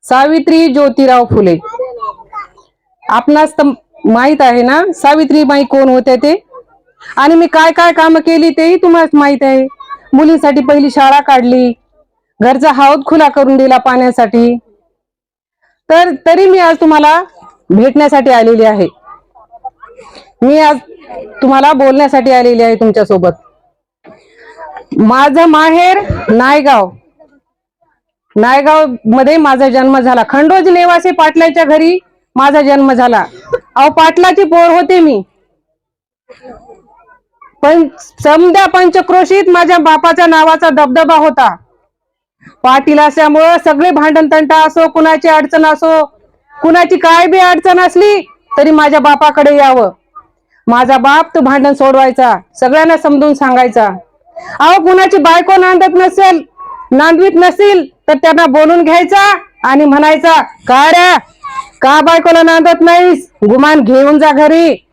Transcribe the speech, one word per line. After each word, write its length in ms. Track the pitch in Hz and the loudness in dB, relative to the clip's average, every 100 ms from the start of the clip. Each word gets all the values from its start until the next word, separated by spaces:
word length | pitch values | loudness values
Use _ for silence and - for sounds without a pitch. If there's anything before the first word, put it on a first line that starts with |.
सावित्री 640 | - 254 277 320 320 330 330 | -2 -2 0 -2 0 0 0
ज्योतिराव 520 | 262 285 240 269 254 | 0 -2 0 0 0
फुले. 320 | 240 233 190 330 466 466 508 480 1047 988 880 427 1077 _ _ _ _ _ - | 0 0 0 -2 -6 -8 -8 -10 -14 -14 -20 -20 -20 _ _ _ _ _ -6
आपणास 440 | 262 254 294 302 | -6 -2 0 -2
तर 100 | 311 285 254 _ _ | -2 -4 -4 _ _
माहित 320 | - 226 262 302 | -2 0 0 0
आहे 220 | 269 240 | 0 0
ना 200 | 240 285 381 | 0 -2 -4
सावित्रीबाई 720 | 339 277 302 294 302 285 285 | -4 -2 -2 0 0 0 -2
कोण 240 | 269 269 269 | -2 0 0
होत्या 280 | 254 254 254 | 0 0 -2
ते, 280 | 285 330 _ - - _ _ _ - - | -2 -4 _ -20 -20 _ _ _ -14 -4
आणि 180 | 277 | 0
मी 120 | 330 339 | 0 0
काय 240 | 320 320 | 0 0
काय 220 | 330 339 | 0 -2
कामं 280 | 330 320 320 | 0 0 0
केली 300 | 320 330 330 | 0 -2 -2
तेही 260 | 302 320 359 | -2 0 0
तुम्हाला 420 | 359 339 320 294 | 2 0 0 0
माहित 200 | 285 285 | 0 -2
आहे. 260 | 277 269 262 - - - _ | -2 -2 -4 -10 -20 -20 _
मुलींसाठी 520 | 262 311 320 294 285 | 0 2 2 0 -2
पहिली 260 | 254 294 285 | 0 0 0
शाळा 300 | 285 269 285 | 0 2 2
काढली, 520 | 277 262 247 254 247 233 _ _ _ _ _ _ | 0 0 0 0 -2 -4 _ _ _ _ _ _
घरचा 300 | 226 262 302 | -2 0 0
हौद 280 | 262 277 294 269 | 2 0 0 -2
खुला 220 | 320 294 | 0 0
करून 280 | 285 269 269 | 0 0 0
दिला 200 | 262 262 | 2 0
पाण्यासाठी. 800 | 254 254 254 240 226 233 240 240 _ _ _ _ _ _ _ _ _ _ _ _ _ | 0 -2 -2 -2 -2 0 -2 -2 _ _ _ _ _ _ _ _ _ _ _ _ _
तर 200 | 320 359 277 - | 0 0 -4 -2
तरी 240 | 349 392 | 0 2
मी 80 | 370 | 2
आज 180 | 339 330 | 0 0
तुम्हाला 420 | 320 302 302 320 359 _ - _ _ | 0 0 0 -2 -4 _ -20 _ _
भेटण्यासाठी 600 | 196 254 269 294 285 254 | 0 0 0 0 0 2
आलेली 340 | 240 226 226 | 0 2 2
आहे, 240 | 220 208 170 _ - - _ _ 659 - 784 _ - - - - _ _ | 0 0 -6 _ -20 -20 _ _ _ -20 -20 _ -20 -20 -20 -20 _ _
मी 160 | 240 302 | 0 0
आज 180 | 302 294 - - - - - - | 0 -2 -8 -20 -20 -20 -20 -6
तुम्हाला 300 | 262 269 285 | -2 0 0
बोलण्यासाठी 580 | 294 269 262 285 269 247 | 2 0 0 0 0 0
आलेली 320 | 254 240 233 | 0 0 0
आहे 120 | 226 | 0
तुमच्यासोबत. 560 | 220 226 214 208 196 175 165 _ _ _ _ _ _ - - _ _ - - - - - - | 0 -2 -2 -2 -2 -2 -4 _ _ _ _ _ _ -20 -20 _ _ -20 -20 -20 -20 -10 -2
माझं 480 | 214 254 285 277 339 | 0 2 0 2 2
माहेर 540 | 302 320 320 359 392 403 - - | 2 0 0 0 -2 -4 -10 -2
नायगाव, 640 | 226 254 294 277 240 190 - _ _ _ 285 _ _ _ _ _ _ _ _ _ - | -2 0 0 0 0 -2 -8 _ _ _ _ _ _ _ _ _ _ _ _ _ -4
नायगाव 500 | 226 269 285 311 311 240 | 0 0 2 0 0 -4
मध्ये 320 | 220 240 262 320 | -2 0 2 0
माझा 320 | 302 262 269 | 0 0 0
जन्म 300 | 254 262 269 | 0 0 0
झाला. 240 | 254 240 220 | 0 -2 -2
खंडोजी 420 | 269 311 381 359 | 0 0 2 2
नेवासे 400 | 349 349 339 359 | 0 2 0 -2
पाटलाच्या 540 | 339 311 311 330 330 | 0 0 2 0 0
घरी 340 | 311 311 320 370 _ _ _ - | 0 0 0 -2 _ _ _ -2
माझा 260 | 277 294 | 0 0
जन्म 300 | 285 277 269 | 0 0 0
झाला. 320 | 247 247 226 175 - - - _ - | 0 0 -2 -4 -12 -10 -10 _ -2
अहो, 140 | 277 | 0
पाटलाची 540 | 294 320 330 359 370 | 2 0 2 0 0
पोर 240 | 370 339 339 | 0 2 2
होते 320 | 339 359 370 | 0 0 0
मी, 220 | 320 220 190 _ _ _ _ _ _ _ _ _ _ 508 508 640 719 - _ 960 _ _ _ _ - _ | 0 -2 -8 _ _ _ _ _ _ _ _ _ _ -20 -20 -20 _ -20 _ _ _ _ _ _ -20 _
पण 260 | 285 330 302 - - _ | 0 0 0 -6 -20 _
समद्या 420 | 302 311 349 349 381 | -2 2 2 2 0
पंचक्रोशीत 760 | 370 359 381 359 359 370 381 403 | 0 0 0 0 -2 0 0 0
माझ्या 300 | 349 339 349 | 0 0 0
बापाच्या 480 | 320 311 339 330 339 | 2 0 0 0 2
नावाचा 440 | 320 311 320 330 | 2 2 0 0
दबदबा 440 | 277 294 254 320 | 0 0 0 0
होता. 420 | 320 311 262 240 170 _ _ _ _ _ _ _ _ _ _ | 0 0 0 -2 -4 _ _ _ _ _ _ _ _ _ _
पाटील 360 | 254 269 269 294 | -2 0 0 0
असल्यामुळं 580 | 294 294 302 302 320 339 | 0 0 0 2 2 0
सगळे 260 | 339 285 349 | 0 0 0
भांडण 380 | 302 302 320 320 | 0 0 0 0
तंटा 340 | 311 302 311 311 | 0 0 0 0
असो, 220 | 311 320 | 0 -2
कुणाची 400 | 320 320 311 339 | 0 0 0 0
अडचण 380 | 311 285 320 311 | 0 0 -2 0
असो, 400 | 302 320 320 302 _ _ _ _ - | 0 -2 -2 -2 _ _ _ _ -8
कुणाची 340 | 320 330 349 370 | -2 0 0 0
काय 300 | 330 339 349 | 2 2 2
बी 120 | 370 | 2
अडचण 400 | 359 349 381 359 | 2 0 0 0
असली 420 | 370 359 415 403 - _ _ - | 0 0 0 0 -6 _ _ -2
तरी 120 | 302 | 0
माझ्या 300 | 311 302 302 | 2 2 0
बापाकडे 560 | 285 285 302 294 285 285 | -2 0 0 0 0 2
यावं. 340 | 277 254 208 - _ - _ _ _ _ - | 2 2 -2 -6 _ -20 _ _ _ _ -4
माझा 300 | 233 247 262 | -2 0 0
बाप 380 | 254 294 339 | 0 0 -2
तो 60 | 330 | -2
भांडण 320 | 269 277 277 | -2 0 0
सोडवायचा, 640 | 285 269 262 262 254 254 190 - - | 0 0 2 0 0 -2 -2 -8 -6
सगळ्यांना 360 | 254 294 320 320 | -2 0 0 0
समजून 380 | 320 285 302 | 0 0 0
सांगायचा. 540 | 285 269 247 247 220 214 185 - _ _ - - - | -2 -2 0 0 0 -2 -4 -18 _ _ -20 -20 -2
अहो, 220 | 302 381 | 0 2
कुणाची 340 | 330 370 381 392 | 2 2 2 0
बायको 400 | 302 339 359 381 | 2 0 2 2
नांदत 340 | 370 370 381 | 2 2 0
नसेल, 520 | 359 370 381 392 339 - _ - - - | 0 -2 2 0 0 -4 _ -20 -20 -4
नांदवीत 400 | 262 311 330 381 | -2 0 2 0
नसेल 520 | 330 359 359 403 392 277 _ - | 2 0 2 0 0 -4 _ -4
तर 40 | |
त्यांना 320 | 302 330 320 339 | -2 0 0 0
बोलून 360 | 269 311 349 | 2 2 2
घ्यायचा 560 | 320 339 349 392 403 392 - _ | 2 0 0 0 0 -2 -6 _
आणि 200 | 240 269 | -2 0
म्हणायचा, 580 | 294 277 302 311 330 320 | 2 2 0 0 2 0
"का 480 | 233 - - 254 302 | -2 -12 -2 0 2
रे, 280 | 349 359 320 - _ 1077 1077 - _ | 2 2 0 -4 _ -18 -16 -18 _
का 200 | 262 294 | 0 0
बायकोला 420 | 302 330 339 330 | 2 0 2 2
नांदत 380 | 330 330 330 339 | 2 2 0 2
नाहीस? 500 | 330 349 359 339 - _ 208 | 2 2 2 -2 -6 _ -2
गुमान 300 | 254 285 311 | 0 2 0
घेऊन 380 | 220 262 277 302 | 0 0 2 2
जा 120 | 302 | 0
घरी." 560 | 285 302 320 339 262 _ | 2 2 2 0 -2 _